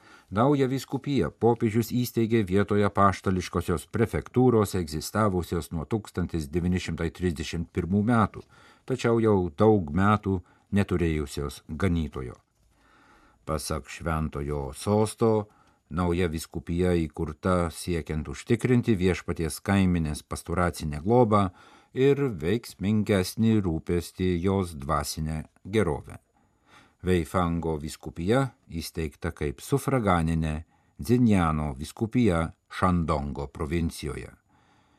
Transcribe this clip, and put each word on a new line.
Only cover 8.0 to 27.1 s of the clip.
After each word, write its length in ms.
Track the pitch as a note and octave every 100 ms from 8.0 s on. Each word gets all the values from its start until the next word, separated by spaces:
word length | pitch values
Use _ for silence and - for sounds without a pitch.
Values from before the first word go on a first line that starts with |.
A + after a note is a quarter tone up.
metų, 400 | G#2 A#2+ G2+ - - - - _
tačiau 360 | - C3 A#2+ A#2
jau 280 | A2 G2+ F2+
daug 440 | - A2 G#2+ D#2
metų 480 | D2+ G2 G#2+ G2 F#2+ - _ _
neturėjusios 920 | G2 G2 F2+ E2+ D#2 C#2+ - C#2+ - -
ganytojo. 680 | D2+ G2 E2+ D2+ C2 B1+ - _ _ _ _ _ _ _ _ _ _
Pasak 440 | - D#2 - D#2 -
Šventojo 800 | - E2+ D#2+ D#2 C#2+ C#2+ D2 C#2
Sosto, 760 | C#2+ - G#2 A2 - A2+ A2 G#2 _ _ _ -
nauja 380 | D#2 F2+ F2 F2+
vyskupija 600 | D#2+ - E2+ - E2+ F2+
įkurta 760 | F2 D#2+ - D#2+ D#2 G2+ F2+ E2+
siekiant 540 | - - E2+ D#2 D#2 D2+
užtikrinti 640 | C#2+ - A#2 A#2+ B2 A#2 G#2
viešpaties 640 | F#2 E2+ - E2+ E2 -
kaiminės 640 | - G2+ F#2 F2 D#2 D2
pastoracinę 800 | - D#2+ - E2+ F2 E2+ D2+ D2
globą 460 | D#2+ A#2+ A#2 G#2 G2 - - - _
ir 300 | B2 C3+ C#3 C#3+ F#2+
veiksmingesnį 1160 | D2+ A2+ - - F#2+ A2 G2+ G#2 F2+ - A2+ A2
rūpestį 640 | F#2+ D#2+ - F2 E2 - F#2 F2+
jos 320 | F2+ G2 F2+ D#2
dvasinę 640 | C#2 D2+ D2 - D#2 D#2 - _
gerovę. 560 | - G#2+ F2+ C#2+ - - _ _ _ _ _ - _ _
Veifango 720 | F2